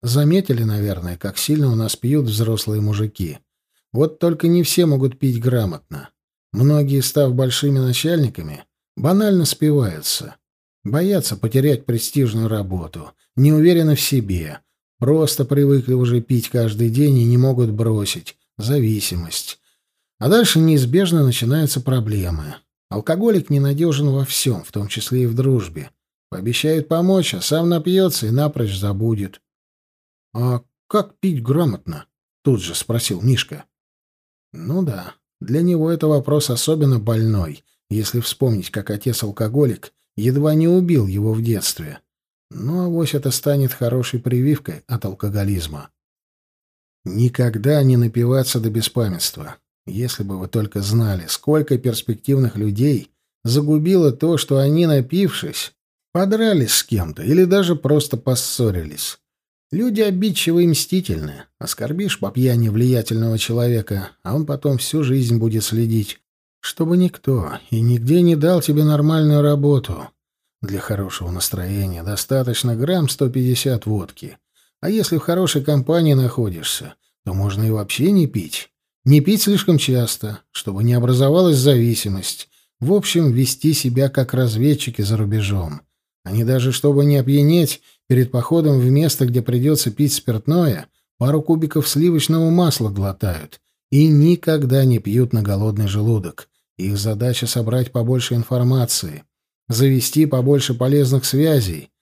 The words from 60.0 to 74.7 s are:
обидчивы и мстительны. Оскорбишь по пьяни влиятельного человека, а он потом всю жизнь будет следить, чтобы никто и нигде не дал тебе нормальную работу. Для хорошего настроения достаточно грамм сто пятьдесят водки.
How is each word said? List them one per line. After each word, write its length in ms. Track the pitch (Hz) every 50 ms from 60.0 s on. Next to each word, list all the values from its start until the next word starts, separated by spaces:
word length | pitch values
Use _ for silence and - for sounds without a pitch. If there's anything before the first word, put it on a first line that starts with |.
обидчивы 640 | 220 208 190 180 196 220 175 - - - 165 175 175
и 20 |
мстительны. 800 | 170 160 - - - - 185 185 - 87 80 76 76 73 69 - _ _ _
Оскорбишь 580 | - - - - 104 127 151 175 208 190 - -
по 140 | - 98 -
пьяни 360 | 127 127 127 123 120 117 110
влиятельного 720 | 101 110 120 127 127 120 110 - 113 113 113 113 113 110
человека, 720 | - - 113 117 120 120 120 113 107 - 104 98 95 - - _ _
а 100 | 90 98
он 100 | 147 156
потом 340 | 147 143 135 - 147 139 127
всю 260 | - - - 156 151
жизнь 340 | 131 131 135 127 117 117 113
будет 240 | 110 113 110 110 107
следить, 560 | - 110 113 117 113 113 110 104 - - _ _ _ _ _ _ _ _ _
чтобы 360 | - - - - 165 160 175
никто 560 | 180 180 180 180 - _ - 135 123 92 78 - - - -
и 100 | - 113
нигде 400 | 113 117 123 120 113 123 156 180
не 140 | 180 170 170
дал 260 | 151 143 165 185 175 -
тебе 200 | - 147 147 151
нормальную 600 | 151 151 147 147 151 160 160 156 151 147 147 147
работу. 640 | 147 147 143 143 143 143 131 120 - 90 - - - _ _ _ _ _ _ _ _ _ _
Для 200 | - 98 101 98
хорошего 500 | - - 110 98 98 95 - - 92 87
настроения 720 | 87 87 85 - - 95 90 90 98 101 98 95 90 85 82
достаточно 720 | 92 101 98 - - 135 135 127 123 117 - - 123 117
грамм 340 | 113 123 151 180 180 160 135
сто 220 | - - 143 127
пятьдесят 560 | 117 135 127 123 127 120 - 139 127 113 -
водки. 520 | 107 107 104 92 - - - - - - _ _ _ _ _ _ _